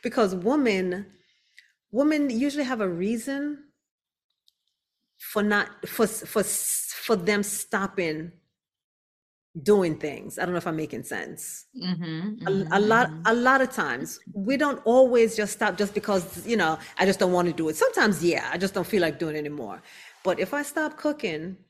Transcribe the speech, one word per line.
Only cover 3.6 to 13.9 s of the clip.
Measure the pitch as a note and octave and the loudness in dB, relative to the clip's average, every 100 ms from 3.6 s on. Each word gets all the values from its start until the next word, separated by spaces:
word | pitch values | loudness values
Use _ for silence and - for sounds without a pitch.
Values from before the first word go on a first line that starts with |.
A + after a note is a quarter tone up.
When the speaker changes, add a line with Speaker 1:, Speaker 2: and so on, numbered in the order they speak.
| - _ _ _ _ _ _ _ _ _ _ _ _ _ _ _ | -14 _ _ _ _ _ _ _ _ _ _ _ _ _ _ _
Speaker 1:
for | - G#3+ | -6 -2
not, | G#3 G#3 - - - | 2 2 0 -8 -12
for, | - G#3 | 0 0
for, | G#3+ - A3 | 0 -4 -2
for | F#3+ - - - - - - G#3+ | 0 -2 -2 -4 -6 -10 -2 -2
them | F3 G#3 | 2 0
stopping | G#3 - - G#3 G3 - E3+ D#3 E3+ - _ _ _ _ _ _ _ _ _ _ _ E3+ | 0 -6 -4 -2 -2 -2 -2 -2 -8 -14 _ _ _ _ _ _ _ _ _ _ _ -8
doing | C#3+ G#3 F3+ D#3 | 4 4 4 0
things. | D#3 B2+ G2 - | -6 -8 -12 -6
I | |
don't | F3 | -2
know | F3 | -2
if | F3 | -2
I'm | D#3+ | -4
making | D3+ - | -4 -8
sense. | - G2+ E2 D#3 - - - C4 | -8 -8 -8 -12 -12 -14 -16 -10
Speaker 2:
Mm-hmm, | F#3 F3 E3 D#3+ F#3+ G#3+ F3 | -6 -4 -4 -6 -6 -8 -2
Speaker 1:
A, | |
Speaker 2:
mm-hmm, | F#3+ D#3+ | 0 2
Speaker 1:
a | F#3+ | 4
lot, | G#3 A3+ A#3+ | 6 4 4
Speaker 2:
mm-hmm. | D#3+ F3 | 0 0
Speaker 1:
a | |
lot | A#3 B3 C4+ | 4 6 4
of | B3+ | 4
times | B3 D#3 | 0 -2